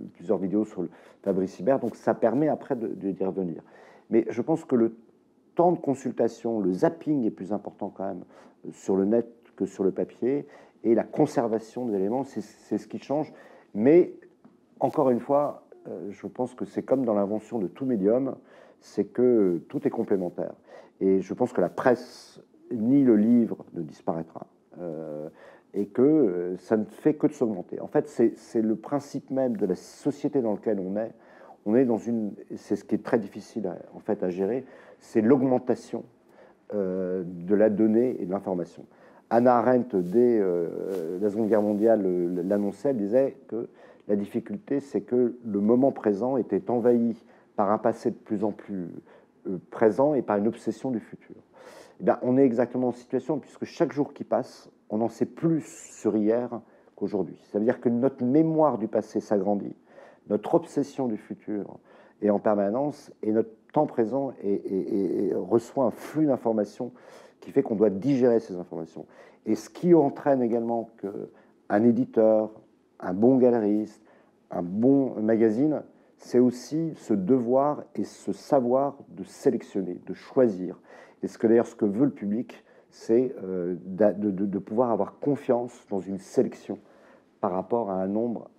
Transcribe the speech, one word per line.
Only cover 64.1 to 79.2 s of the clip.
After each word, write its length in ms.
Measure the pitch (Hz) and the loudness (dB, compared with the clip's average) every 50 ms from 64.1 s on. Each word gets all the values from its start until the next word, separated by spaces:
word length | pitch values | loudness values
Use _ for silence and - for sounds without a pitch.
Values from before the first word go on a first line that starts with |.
| 123 139 135 135 - - | 0 -4 -4 -6 -8 -6
est, 120 | - 98 101 | -4 -2 -2
est, 180 | 90 - - | -2 -2 -4
est, 560 | 101 92 - - - 98 98 85 - 107 104 90 | -4 -4 -2 -2 -2 -2 -2 0 -2 -2 -2 -2
est, 60 | - | -2
reçoit 480 | 101 92 92 113 117 117 - - 139 131 | -4 -2 0 0 0 0 0 -2 -2 0
un 80 | 107 | 0
flux 360 | - - - - - 151 156 143 | -2 -4 -10 -8 -2 0 0 2
d'informations 640 | 131 113 - 117 110 107 101 101 - - 127 120 - - - - - - - - _ _ | 0 0 0 -2 0 0 -2 -4 -6 -10 -12 -12 -14 -16 -20 -20 -20 -20 -20 -20 _ _
qui 120 | - - | -14 -4
fait 100 | - 139 | 0 0
qu'on 140 | 135 - 117 | 0 0 2
doit 160 | 92 110 107 | 2 2 2
digérer 480 | 95 98 90 139 143 123 123 123 117 113 | 2 2 0 0 2 4 4 4 4 4
ces 160 | - - 95 | 2 -2 -8
informations. 500 | 90 85 - 82 85 85 - - 87 - - - - - - - _ - | -10 -10 -10 -10 -10 -10 -10 -12 -16 -18 -18 -20 -20 -20 -20 -20 _ -6
Et 80 | 107 110 | -4 -4
ce 160 | - - - | -4 -4 -8
qui 240 | - - - 180 175 | -10 -2 4 6 6
entraîne 480 | 160 143 139 131 - - 147 139 131 | 6 6 4 0 -2 0 2 2 2
également 480 | 123 113 113 117 117 117 117 117 110 - - - | 2 2 0 0 -2 -2 -4 -4 -6 -8 -12 -12
qu'un 840 | - 98 104 110 101 - - _ _ _ _ _ _ - 101 104 113 | -10 -10 -8 -10 -12 -14 -16 _ _ _ _ _ _ -2 0 4 4
éditeur, 640 | 120 117 110 131 - - 117 110 110 110 110 110 104 - - - _ _ _ _ _ _ - | 4 4 4 0 0 2 4 6 6 6 4 2 0 -6 -14 -20 _ _ _ _ _ _ -12
un 140 | - 92 90 | -8 -6 0
bon 240 | 98 110 123 135 131 | 2 4 6 6 6
galeriste, 640 | 120 123 120 117 104 101 104 107 107 104 - - _ _ _ _ _ _ _ _ _ - | 6 4 4 4 2 2 2 0 0 -4 -8 -16 _ _ _ _ _ _ _ _ _ -10
un 140 | - 90 87 | -8 -6 -6
bon 500 | 87 92 107 117 135 139 139 135 120 - 104 | -4 -2 2 4 4 4 4 2 0 -2 -2
magazine, 640 | 107 107 113 107 113 113 107 120 143 156 147 113 - - - _ _ _ _ _ | 0 2 4 4 4 4 4 2 2 0 0 -2 -6 -10 -18 _ _ _ _ _
c'est 220 | - - - 123 | -8 0 2 4
aussi 540 | 127 123 123 - - - 147 160 165 160 - | 4 4 2 -2 -6 -6 -6 -4 -4 -4 -6
ce 180 | - - - 110 | -8 -4 -2 -2
devoir 720 | 101 92 101 131 131 117 117 127 131 143 147 147 117 - - - | 0 2 2 2 2 2 2 2 2 2 0 -2 -4 -8 -10 -8
et 100 | - 98 | -8 -8
ce 300 | - - - - - 95 | -8 -10 -12 -8 -8 -8
savoir 640 | - - - - 139 120 120 127 131 143 143 - - 165 - | -8 -4 0 2 2 2 2 2 2 0 0 -4 -8 -14 -18
de 140 | - 190 | -16 -16